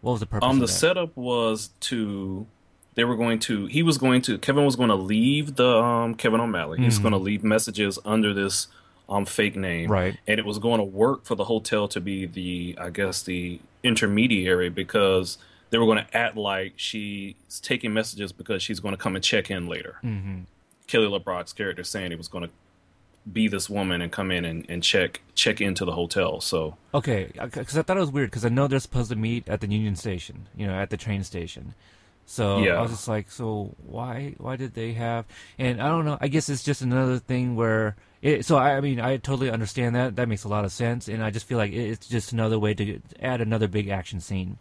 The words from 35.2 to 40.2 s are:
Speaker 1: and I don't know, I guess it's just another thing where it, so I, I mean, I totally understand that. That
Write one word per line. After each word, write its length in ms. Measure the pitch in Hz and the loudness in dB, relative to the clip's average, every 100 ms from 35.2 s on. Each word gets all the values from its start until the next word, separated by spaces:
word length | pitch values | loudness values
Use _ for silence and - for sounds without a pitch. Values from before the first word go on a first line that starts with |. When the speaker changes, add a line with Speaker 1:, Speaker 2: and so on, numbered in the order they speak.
| 113 - - - | -6 -16 -20 -4
Speaker 1:
and 240 | 127 120 | -2 0
I 60 | 135 | 0
don't 160 | 165 151 | 2 0
know, 120 | 147 | 0
I 60 | 143 | 0
guess 200 | 151 147 | 0 -2
it's 140 | 139 | -4
just 180 | - 143 | -2 -2
another 380 | 127 127 131 127 | 2 2 2 0
thing 360 | - 127 123 117 | -2 -2 0 0
where 400 | 113 110 110 104 _ _ | 2 2 0 -4 _ _
it, 240 | 135 139 - | 0 2 4
so 120 | 151 | 4
I, 200 | 135 139 | 6 2
I 40 | |
mean, 180 | 143 123 | 0 0
I 180 | 120 131 | 0 -2
totally 320 | - 135 131 | -2 -2 0
understand 440 | 113 107 - 120 117 | -2 -4 0 0 2
that. 200 | 127 | 0
That 120 | 101 | 0